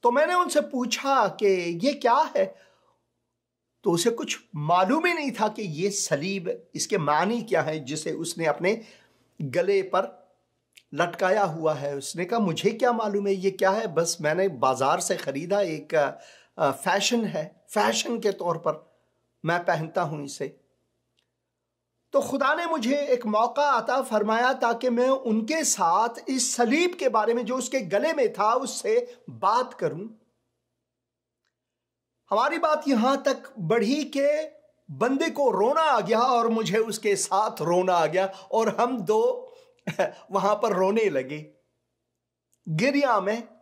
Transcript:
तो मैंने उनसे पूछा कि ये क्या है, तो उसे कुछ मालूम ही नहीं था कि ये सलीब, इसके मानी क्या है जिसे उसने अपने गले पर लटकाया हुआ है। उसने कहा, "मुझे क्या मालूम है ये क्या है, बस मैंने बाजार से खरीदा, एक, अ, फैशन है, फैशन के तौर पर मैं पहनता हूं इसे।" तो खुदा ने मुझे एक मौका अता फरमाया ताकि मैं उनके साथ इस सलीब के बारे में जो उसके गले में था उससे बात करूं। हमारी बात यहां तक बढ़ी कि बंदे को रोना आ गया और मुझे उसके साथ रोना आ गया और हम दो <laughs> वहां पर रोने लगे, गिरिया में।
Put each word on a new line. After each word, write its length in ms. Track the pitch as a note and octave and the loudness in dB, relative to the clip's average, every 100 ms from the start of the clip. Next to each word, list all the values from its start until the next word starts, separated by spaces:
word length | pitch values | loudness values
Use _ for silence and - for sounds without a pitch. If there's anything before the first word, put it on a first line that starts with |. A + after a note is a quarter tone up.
तो 80 | A#3+ | 2
मैंने 220 | B3 D#4+ | 2 2
उनसे 280 | F4+ F4 D4+ | 2 2 0
पूछा 640 | - C4 B3 - C4+ C4+ G3+ | 0 -4 -4 -4 0 2 2
कि 520 | - G#3 F#3+ E3+ E3+ A#3+ | 2 2 2 0 -2 -2
ये 60 | |
क्या 400 | D4 A#3+ B3+ D#4 - | 0 2 4 2 0
है, 180 | F#3+ - _ _ _ _ _ _ _ _ _ _ _ _ | -2 -4 _ _ _ _ _ _ _ _ _ _ _ _
तो 80 | G#3 | -2
उसे 200 | E3+ A#3 | 2 0
कुछ 280 | A3+ - - _ D#3 | -2 -6 -10 _ -8
मालूम 500 | D3 F3 F#3+ D4 F4 | 0 2 4 2 2
ही 80 | |
नहीं 180 | E4+ C#4+ | -2 -4
था 160 | - G#3+ | -2 -4
कि 140 | G#3+ | -2
ये 300 | G#3 D3 G3 | -8 -4 -4
सलीब, 760 | G3 - C#3+ F3 G3 F3 - - D#3 | -4 -2 -2 -2 -6 -6 -8 -10 -8
इसके 220 | - G3+ | -4 -2
मानी 440 | D3 D3+ F3+ A#3+ | 2 2 2 -2
क्या 200 | - E3+ | -2 0
है 240 | D#3 D#3 B2+ | 0 -4 -6
जिसे 260 | D3+ E3 | -8 -8
उसने 340 | D#3 E3 - D#3+ | -8 -8 -2 -2
अपने 360 | D3 F3 A3 - - _ _ _ _ | 0 0 -2 -6 -20 _ _ _ _
गले 400 | D3 C#3 F3+ G3 | -6 -2 2 0
पर 380 | F#3 F3 A#3 - _ _ _ _ _ - _ | 2 -2 -2 -8 _ _ _ _ _ -20 _
लटकाया 500 | C#3+ D3 - F#3 G#3+ | -2 -2 0 0 2
हुआ 300 | G3 D#3 D#3+ | 2 0 -2
है। 220 | D3+ C#3+ C#3+ | -2 -4 -6
उसने 300 | C#3 E3 F3 | -8 -8 -4
कहा, 140 | A#3 | 0
"मुझे 320 | G3+ D#3 G3 | 0 0 -2
क्या 200 | A3 B3+ | 2 0
मालूम 360 | A3+ G#3+ G3+ G3+ | 2 0 -2 0
है 60 | |
ये 180 | G3 F#3+ | 0 0
क्या 200 | F#3+ F#3+ | 2 2
है, 160 | G3 A3 | 2 0
बस 300 | D#3+ E3 - | -2 -2 0
मैंने 260 | D3+ D#3+ G3 | 0 2 0
बाजार 520 | C#3 C3 B2+ C3+ E3+ | 2 0 2 2 2
से 180 | - F3 | 0 -4
खरीदा, 440 | - C#3 E3+ G3+ | -4 -6 -2 0
एक, 560 | G3 D#3 C#3+ D#3+ C#3 - - - _ - | 0 -4 -2 0 0 -2 -18 -20 _ -2
अ, 140 | D3+ | 0
फैशन 540 | C3 - F#3+ G3 A#3+ G#3+ | 0 0 0 2 0 -2
है, 400 | D#3 D#3 _ _ | -4 -8 _ _
फैशन 500 | - A3 A3 - A#3 | 0 0 0 -2 -2
के 120 | G3+ | -2
तौर 260 | F#3+ F3 D#3+ | -2 -2 -2
पर 420 | E3 D3 - _ _ _ _ _ D#3 | -2 -4 -8 _ _ _ _ _ -2
मैं 200 | F3 F3 | -2 0
पहनता 360 | E3 D#3 F3 | -2 -2 -4
हूं 220 | E3+ D3+ | -4 -6
इसे।" 360 | C#3+ - C#3+ - _ _ _ _ _ _ _ _ _ _ _ _ _ _ _ | -10 -10 -10 -12 _ _ _ _ _ _ _ _ _ _ _ _ _ _ _
तो 80 | F#3 | -2
खुदा 340 | A3 C4+ C4+ D#4 | 0 0 0 0
ने 100 | F4 | 0
मुझे 320 | D#4+ A3+ C#4+ | -2 0 0
एक 280 | C#4+ B3 A#3 | 0 0 0
मौका 440 | G#3 A3+ A#3 D4 | 0 0 2 2
अता 320 | C4 - C4 | 2 0 -2
फरमाया 520 | B3 A3 G#3+ A3 A#3 | 0 0 2 2 2
ताकि 360 | B3+ A#3 A#3 B3+ | 2 0 0 0
मैं 200 | A#3 B3+ | 2 2
उनके 540 | C4+ B3 A3 A3 D#4+ | 2 2 -2 0 -2
साथ 460 | D4 - F3 F3+ A#3 - - | 0 2 2 4 2 -2 -6
इस 260 | C4 - - | -2 -2 0
सलीब 400 | A#3+ C#4+ F4 F4 | 2 4 2 0
के 140 | C4 | 0
बारे 240 | A3 G#3+ | 2 2
में 120 | A#3 A3 | 0 0
जो 120 | B3+ | -4
उसके 240 | - C4+ | -2 -4
गले 320 | F#3+ G3 D4 | 0 0 0
में 200 | D#4 A#3+ | 0 0
था 200 | - G#3 | 2 2
उससे 680 | A#3+ C4+ - G3 A3+ A#3+ - - | 2 -2 -6 0 0 0 -12 -18
बात 440 | A#2 F3+ A3+ B3+ | -2 0 2 0
करूं। 360 | - E3+ C#3+ G#3+ - _ _ _ _ _ _ _ _ _ _ _ _ _ _ _ _ _ _ _ _ _ | -4 -6 -6 -12 -16 _ _ _ _ _ _ _ _ _ _ _ _ _ _ _ _ _ _ _ _ _
हमारी 300 | G3+ C4 D#4+ | 0 2 0
बात 280 | E4 D4+ D4+ | 0 0 2
यहां 300 | B3+ A#3+ C#4 | 2 2 2
तक 360 | C#4 B3 - - | 0 -2 -6 -10
बढ़ी 520 | E3 A#3 G3+ C#4+ D4+ C#4 | 0 0 2 0 -2 0
कि 380 | C#4+ D4+ D#4 - _ _ _ | 0 0 -4 -12 _ _ _
बंदे 380 | C3+ A#3 C4+ E4 | -2 0 0 -2
को 220 | - C#4 | 0 0
रोना 300 | F#3 G#3+ D4+ | 2 2 2
आ 200 | D#4+ B3 | 2 2
गया 180 | F3+ A3 | 2 2
और 280 | B3 B3 A#3 | 2 2 2
मुझे 300 | A3 G3+ G3+ | 0 0 0
उसके 380 | A3+ G#3 G#3+ F#3+ | 0 -2 0 0
साथ 460 | - F#3+ G#3+ A3 | 0 0 0 -2
रोना 320 | D#3 F3 F#3 | 0 2 4
आ 120 | F3 D#3 | 2 2
गया 200 | F3 F#3+ | 2 -2
और 560 | - - A3 A3+ A3 | -4 -4 0 0 2
हम 200 | A#3+ C4 | 0 0
दो 440 | F3+ A3 A#3+ - - - _ _ - | 0 2 2 0 -8 -20 _ _ -12
<laughs> 420 | - F3+ - - | -2 -2 -2 -4
वहां 240 | G3 F#3+ G#3 | 0 2 2
पर 180 | A#3 | 2
रोने 360 | F#3 F#3+ G#3+ G#3+ | 2 2 4 2
लगे, 420 | C#3+ B2+ D3+ D3+ _ _ _ _ _ _ _ _ _ _ _ - | 0 -4 -10 -12 _ _ _ _ _ _ _ _ _ _ _ -6
गिरिया 500 | D#3 A#3+ C#4 C#4 A3 | 0 0 2 2 2
में। 280 | F#3 A3 A3+ - | 0 -4 -6 -20